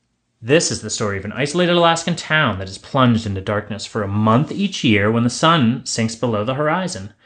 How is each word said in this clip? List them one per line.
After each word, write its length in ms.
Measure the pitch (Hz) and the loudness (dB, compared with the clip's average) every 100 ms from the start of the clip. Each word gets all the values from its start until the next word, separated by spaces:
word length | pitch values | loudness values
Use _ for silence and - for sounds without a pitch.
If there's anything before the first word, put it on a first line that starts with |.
| _ _ _ _ | _ _ _ _
This 280 | 113 160 170 | 2 2 2
is 120 | 104 | -4
the 80 | 107 | -6
story 260 | - 107 98 | -4 -2 -4
of 80 | 104 | -6
an 60 | |
isolated 440 | - 143 175 175 175 | -4 -2 0 2 4
Alaskan 400 | 170 165 - 165 | 4 2 -2 -4
town 440 | - 156 131 95 | -2 0 0 -2
that 100 | 95 | -8
is 80 | 95 | -12
plunged 480 | - 135 123 110 104 | -4 2 4 4 0
into 160 | 95 | -6
darkness 440 | 92 104 104 101 - | -4 -4 -4 -10 -8
for 180 | 113 | -6
a 40 | 98 | -2
month 440 | 104 110 120 151 | 0 4 4 2
each 320 | - 196 - | -2 -4 0
year 280 | 127 101 104 | 2 4 2
when 120 | 117 | 2
the 60 | 120 | 0
sun 500 | - 160 170 117 131 | 2 2 4 2 0
sinks 320 | - - 110 - | -4 -2 -2 -2
below 280 | 123 104 | -2 -2
the 100 | 110 | -2
horizon. 600 | 135 151 175 180 95 101 _ | -2 -2 -2 -4 -8 -12 _